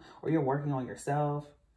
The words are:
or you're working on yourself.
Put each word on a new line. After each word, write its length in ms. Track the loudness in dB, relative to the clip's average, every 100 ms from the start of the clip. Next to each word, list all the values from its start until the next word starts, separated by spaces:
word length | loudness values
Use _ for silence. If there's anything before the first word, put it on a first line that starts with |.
| -6 -8
or 80 | 0
you're 100 | 2
working 320 | 4 2 0
on 140 | -2 -2
yourself. 600 | -6 -2 2 2 0 -6 -18 _